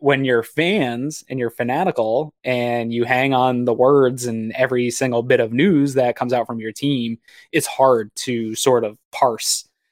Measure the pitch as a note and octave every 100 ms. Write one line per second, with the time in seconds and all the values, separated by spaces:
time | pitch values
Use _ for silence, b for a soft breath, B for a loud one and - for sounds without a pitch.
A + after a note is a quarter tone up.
0 | C#3+ C3+ C3 A#2 A2+ - E3+ G#3 B2 A#2+
1 | C#3+ - - C3 A#2 - A#2+ C#3+ F#3 B2+
2 | A2 A#2+ D#3 _ B2+ B2 A#2+ A#2+ A#2 A#2
3 | A#2 B2+ C3+ C3 B2+ B2 A#2+ A2+ B2+ C#3+
4 | C3 B2+ B2 A2+ A2+ A#2 B2+ B2+ B2 -
5 | C3 A#2 B2 B2 A2+ A#2+ G3 D3+ C#3+ C3
6 | B2 - B2 B2 A2+ A#2 A2 - C#3+ C3+
7 | A#2 A2+ b b b D#3+ - - C3+ A#2+
8 | G#2 - - A#2 A2 A2 C3+ B2 A2 A2
9 | _ - B2+ A2 - - - _ _